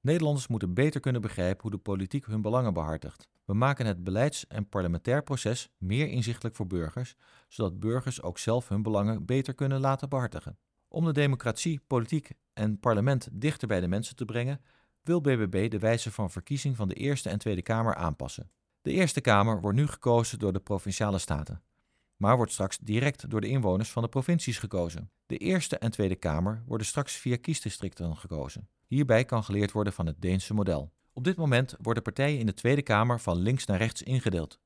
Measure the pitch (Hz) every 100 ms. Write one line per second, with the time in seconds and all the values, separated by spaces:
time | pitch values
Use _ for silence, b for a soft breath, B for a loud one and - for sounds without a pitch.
0 | 127 170 156 147 127 110 98 90 147 147
1 | 135 123 107 - 90 98 113 101 - 98
2 | 95 139 - 110 104 120 120 85 78 78
3 | 69 - - _ - 101 131 139 113 90
4 | 90 95 139 143 - - 101 104 90 85
5 | - 135 147 135 107 120 - _ 92 110
6 | 151 127 110 117 120 - 98 90 80 -
7 | 127 - b b b - 98 90 107 123
8 | 127 127 85 92 - 117 - 101 107 104
9 | 101 110 92 127 131 135 139 135 135 135
10 | 135 135 123 - - - _ _ _ -
11 | 165 143 143 131 120 110 - 151 _ 127
12 | 113 160 - - _ - 107 104 123 107
13 | 117 135 - 92 135 147 120 98 90 98
14 | 107 - 107 117 120 139 b b b b
15 | - 175 143 127 104 92 110 107 110 117
16 | - - 98 92 - 143 143 123 101 -
17 | 139 139 - 101 110 92 - 113 113 -
18 | 82 73 65 - - _ _ _ - 143
19 | 180 - 127 104 104 107 98 104 147 -
20 | - 117 117 104 101 95 - 98 98 95
21 | 107 95 - 76 76 82 _ _ _ _
22 | _ _ 101 123 110 - 98 - 110 107
23 | 135 131 - 113 104 135 110 92 110 -
24 | 117 135 131 170 - 113 104 95 85 82
25 | 90 _ _ - - 185 - - 120 -
26 | 98 92 87 76 92 110 120 113 107 -
27 | 139 - - 123 - 156 - - 95 -
28 | 87 78 90 80 69 - - _ _ 131
29 | 143 113 127 113 107 101 101 107 104 95
30 | 82 80 92 95 - 107 98 78 71 _
31 | _ - 131 185 160 120 131 - - 117
32 | - - 139 147 113 95 120 143 143 107
33 | 113 120 - 87 98 131 - 95 110 -
34 | - 127 117 90 76 -